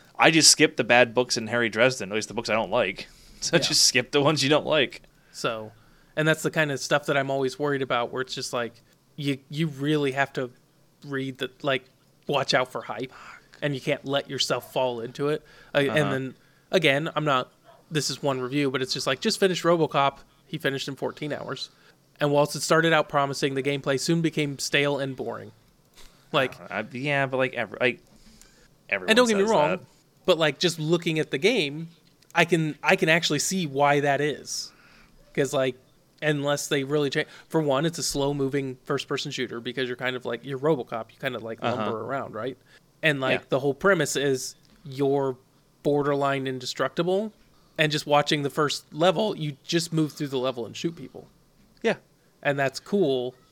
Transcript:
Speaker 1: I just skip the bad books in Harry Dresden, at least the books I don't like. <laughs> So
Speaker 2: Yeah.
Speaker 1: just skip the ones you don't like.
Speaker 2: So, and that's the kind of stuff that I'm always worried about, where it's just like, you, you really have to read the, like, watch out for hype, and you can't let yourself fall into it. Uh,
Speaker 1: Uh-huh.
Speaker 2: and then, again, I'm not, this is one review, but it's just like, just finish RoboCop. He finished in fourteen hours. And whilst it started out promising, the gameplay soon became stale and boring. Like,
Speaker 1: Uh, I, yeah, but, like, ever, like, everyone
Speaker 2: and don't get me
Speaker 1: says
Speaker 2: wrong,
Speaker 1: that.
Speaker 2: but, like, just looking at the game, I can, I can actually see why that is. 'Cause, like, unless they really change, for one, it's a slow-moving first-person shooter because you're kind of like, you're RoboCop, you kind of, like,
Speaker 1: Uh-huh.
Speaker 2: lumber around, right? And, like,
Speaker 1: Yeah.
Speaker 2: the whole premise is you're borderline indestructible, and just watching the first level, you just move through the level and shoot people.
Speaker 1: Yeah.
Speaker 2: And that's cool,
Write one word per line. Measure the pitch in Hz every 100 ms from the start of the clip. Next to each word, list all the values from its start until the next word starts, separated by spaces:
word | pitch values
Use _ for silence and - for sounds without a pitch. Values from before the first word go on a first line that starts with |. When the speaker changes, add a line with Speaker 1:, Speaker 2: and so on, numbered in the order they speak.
| - -
Speaker 1:
I | 139
just | 160 -
skip | - 147 -
the |
bad | 113 120 117
books | 117 123 123
in | 110
Harry | 120 113
Dresden, | 110 127 127 95
at |
least | 107 104
the |
books | 107 113
I |
don't | 110 92
like. | 120 98 - -
<laughs> | - - -
So | - 165
Speaker 2:
Yeah. |
Speaker 1:
just | - 151
skip | - 123 123
the | 143
ones | 143 147
you | 135
don't | 147
like. | - 151 113 - - _ _
Speaker 2:
So, | - 135 110 107 - _ _ _ 151
and | 156
that's | 156
the | 156
kind | 165 151
of | 131
stuff | - 147 -
that | 143
I'm | 135
always | 135 131 -
worried | 147 139
about, | 131 120 120
where | 123
it's | 127
just | 139 -
like, | 123 117 - _ _ _ -
you, | 139 131 -
you | 147 165
really | 135 143 151 143
have | 135 135
to | - 123 - _ _ _ _ 147
read | 135 135 127
the, | 127 -
like, | 143 131 - _ _ _ -
watch | 143 -
out | 139 131
for | 120
hype, | - 110 131 - - - _ -
and | 143
you | 135
can't | 151 135 135
let | 139 -
yourself | 135 - 123 -
fall | 139 127 120
into | 120 123 143
it. | 151 - - -
Uh, | 143
Speaker 1:
Uh-huh. | 139
Speaker 2:
and | 151 143
then, | 131 131 - _ _ _
again, | 190 156 139 160
I'm | 151 151
not, | 127 - _ - - _
this | 156 -
is | 135
one | 143 131
review, | 123 143 139
but | 131
it's | 127
just | 135 139
like, | 135
just | 220 -
finish | 190 165
RoboCop. | 170 170 151 151 139 - - _ _
He | 156
finished | 143 135 -
in | 131
fourteen | 127 - 151
hours. | 131 - 135 - _ - _ _ _
And | 147
whilst | 143 147 151
it |
started | - 160 165
out | 156 -
promising, | 147 139 131 143 135
the |
gameplay | 135 143 139 135
soon | - 165
became | 165 156 143 135
stale | - 147 143 139
and | 139
boring. | 127 113 110 107 - _ _ _ - - _ _
Like, | 147 131 -
Speaker 1:
Uh, | 87 95
I, | 110
yeah, | 127 147 139 135
but, | 131
like, | 127
ever, | 120 101 -
like, | 123 113 _ - - - - _ _ _ -
everyone | 98 135
Speaker 2:
and | 220
don't | 233
get | 196
me |
Speaker 1:
says | 208
Speaker 2:
wrong, | 185 147
Speaker 1:
that. | 92 - _ _ _
Speaker 2:
but, | - 160
like, | 156 147
just | 175 160
looking | 151 170 170 156
at | 147
the | 139
game, | 190 247 143 147 165 - _ _ _ 170
I |
can, | 165 170 156 -
I | - 196
can | 165
actually | 165 - 147
see | - 190 156
why | 135 143 147
that | 143 139
is. | 147 123 - - - - - - - - -
'Cause, | - 135
like, | 143 131 - _ _ _ _
unless | 151 147 143 143 -
they | 147
really | 135 151 143
change, | 151 - - -
for | 160
one, | 147 131 165
it's | 165
a |
slow-moving | 127 143 139 143 135 143 135 127
first-person | - 139 - 139 147
shooter | 139 113 117
because | 123 127 127
you're | 123
kind | 127 127
of |
like, | 120 117
you're | 127 131
RoboCop, | 147 139 - 117 110
you | -
kind | 139 117
of, |
like, | 113 113
Speaker 1:
Uh-huh. | 120 113
Speaker 2:
lumber | 107 110
around, | 113 135 113
right? | 104 127 127 _ - _ _
And, | 160 143
like, | 131 127
Speaker 1:
Yeah. | -
Speaker 2:
the | 135
whole | 139
premise | 135 196 175 139 135
is | 139 131 - - _ _
you're | 139 131 139 139 135 127 _ _ _ _
borderline | 151 147 143 143 139 139 135
indestructible, | 131 127 - 135 - 170 190 214 - _ _ _ -
and | 156
just | 147 147
watching | 147 147 151
the | 139
first | - 143 - -
level, | 147 180 160 214 -
you | 151 139
just | - 170 170
move | 160 151
through | - 143
the | 131
level | 131 123 104
and | 104
shoot | 170 165
people. | 131 - - _ _ _ _ _
Speaker 1:
Yeah. | 226 - _ _ _ _
Speaker 2:
And | 143 139
that's | 135 -
cool, | - 202 156 131 123 - _